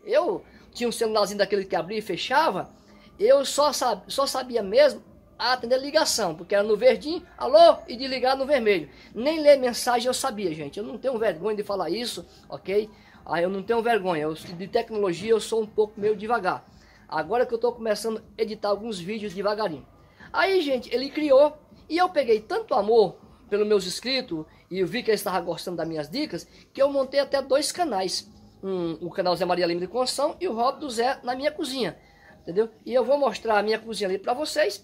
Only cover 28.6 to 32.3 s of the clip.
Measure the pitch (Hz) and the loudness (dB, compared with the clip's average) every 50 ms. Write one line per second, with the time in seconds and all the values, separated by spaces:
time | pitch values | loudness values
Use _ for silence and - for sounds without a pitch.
28.6 | - 190 190 185 175 165 165 - - 170 - - 180 180 175 160 190 175 180 175 | -8 -6 -4 -4 -4 -4 -6 -6 -8 -10 -6 -2 0 0 0 0 0 0 2 2
29.6 | 180 170 170 175 180 180 185 240 254 247 - - 277 311 339 - 349 370 226 220 | 2 0 0 -2 -4 -4 -2 -2 -2 -2 -2 -2 -2 -2 -2 -4 -4 -4 -2 0
30.6 | 240 262 262 262 302 285 226 220 233 247 269 262 - 240 254 262 269 294 294 - | 0 -2 -2 -2 -10 -8 -4 -2 0 0 -2 -2 -4 -6 -6 -2 -4 -4 -4 -4
31.6 | 330 247 262 269 226 170 143 - _ _ _ _ - - | -8 -6 -4 -4 -4 -4 -4 -8 _ _ _ _ -20 -20